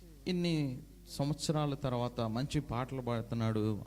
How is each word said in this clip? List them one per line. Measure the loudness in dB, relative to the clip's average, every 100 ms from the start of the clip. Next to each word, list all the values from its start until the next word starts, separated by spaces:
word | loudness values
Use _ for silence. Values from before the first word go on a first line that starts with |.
| -20 -8 -2
ఇన్ని | 2 2 2 2 -2 -10 -18 -8
సంవత్సరాల | -2 0 0 2 2 2
తర్వాత | 0 0 0 0 0
మంచి | 0 0 0 0
పాటలు | 0 -2 -2 -2
పాడుతున్నాడు, | 0 -2 0 2 2 4 2 0